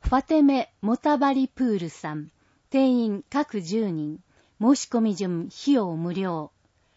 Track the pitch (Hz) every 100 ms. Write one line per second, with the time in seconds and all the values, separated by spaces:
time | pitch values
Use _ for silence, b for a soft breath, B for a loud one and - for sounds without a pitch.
0 | - 262 - 311 285 262 - _ 202 247
1 | 302 285 277 269 262 - 254 202 165 -
2 | 156 151 151 _ _ _ _ 269 262 247
3 | 226 202 - 277 294 208 160 220 208 160
4 | 151 165 _ _ _ - 226 277 - 240
5 | 220 185 190 170 180 - 277 269 185 160
6 | 175 180 190 165 151 _ _ _ _